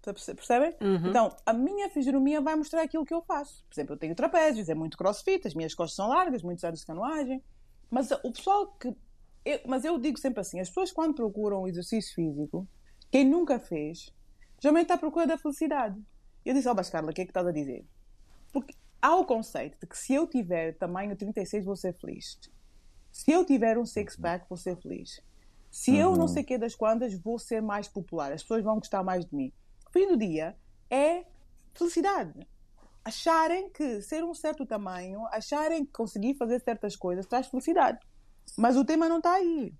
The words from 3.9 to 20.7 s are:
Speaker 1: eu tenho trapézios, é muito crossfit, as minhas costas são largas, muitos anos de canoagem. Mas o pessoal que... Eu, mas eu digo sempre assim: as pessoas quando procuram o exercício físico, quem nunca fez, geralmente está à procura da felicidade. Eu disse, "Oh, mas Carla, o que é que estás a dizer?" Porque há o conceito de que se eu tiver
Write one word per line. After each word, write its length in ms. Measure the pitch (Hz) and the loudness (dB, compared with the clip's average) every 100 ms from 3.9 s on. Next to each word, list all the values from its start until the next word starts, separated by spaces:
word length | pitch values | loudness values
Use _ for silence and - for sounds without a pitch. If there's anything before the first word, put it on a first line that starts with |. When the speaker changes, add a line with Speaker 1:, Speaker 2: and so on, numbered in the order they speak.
| 147 | -6
Speaker 1:
eu 40 | |
tenho 140 | 160 170 | -6 0
trapézios, 540 | 311 349 311 226 175 | 2 4 4 2 -2
é 60 | 156 | -2
muito 200 | 160 - | -2 0
crossfit, 520 | 180 208 - 381 208 | 0 0 0 0 0
as 80 | 156 | -4
minhas 180 | 160 | -6
costas 220 | - 165 - | -4 -6 -2
são 120 | 202 | 0
largas, 360 | 294 370 247 | 2 2 0
muitos 200 | 170 175 | -4 -6
anos 180 | 170 165 | -6 -6
de 40 | - | -10
canoagem. 580 | 160 240 311 262 262 - - - - - | -6 -4 -4 -4 -6 -8 -20 -20 -20 -4
Mas 220 | 240 269 | -2 0
o 200 | - 254 | 0 -2
pessoal 360 | 233 - 403 403 - | -6 2 2 2 -6
que... 160 | 247 - - - - - - | -8 -8 -16 -20 -20 -10 -4
Eu, 140 | 294 - | -4 -2
mas 160 | 269 302 | -2 0
eu 120 | 339 | 0
digo 220 | 262 254 | 0 -2
sempre 220 | 277 226 | -2 -4
assim: 180 | 180 175 | -6 -6
as 80 | 180 | -6
pessoas 240 | - 381 | -2 -4
quando 240 | - 320 302 | 0 0 0
procuram 460 | 226 208 208 196 | -2 0 -2 0
o 40 | 190 | -2
exercício 460 | 175 180 226 - | -6 -4 -4 -4
físico, 540 | - 160 143 147 175 190 - - - - | -2 -2 -2 -6 -6 -8 -16 -20 -20 2
quem 160 | 262 269 | 6 8
nunca 320 | 330 330 247 | 6 4 0
fez, 560 | - 160 151 170 - - - - - - | -2 -6 -6 -8 -18 -20 -20 -20 -20 0
geralmente 220 | 277 311 | 4 4
está 120 | 339 349 | 4 2
à 20 | |
procura 280 | 311 330 330 | 0 0 0
da 120 | 320 | 0
felicidade. 600 | 302 285 311 285 226 196 208 - - - - | -4 -4 -2 0 -2 -6 -14 -20 -20 -12 -2
Eu 80 | |
disse, 140 | 269 247 | 0 2
"Oh, 60 | 214 | 0
mas 140 | 180 | 0
Carla, 200 | 165 156 | -4 -4
o 40 | |
que 80 | 165 | -6
é 40 | 185 | -4
que 60 | |
estás 160 | 185 180 | -2 0
a 40 | |
dizer?" 340 | 156 139 120 - - - - - - - | -2 -4 -8 -12 -20 -20 -20 -20 -20 -6
Porque 240 | 277 - - - - | -6 -6 -16 -20 0
há 140 | 262 349 | 4 4
o 100 | 370 | 4
conceito 520 | 226 220 151 135 - | 0 -2 -8 -10 -12
de 80 | 180 | -16
que 100 | - | -14
se 160 | - | 0
eu 140 | 269 330 | 0 2
tiver 460 | 262 185 175 165 | -2 -2 -2 -2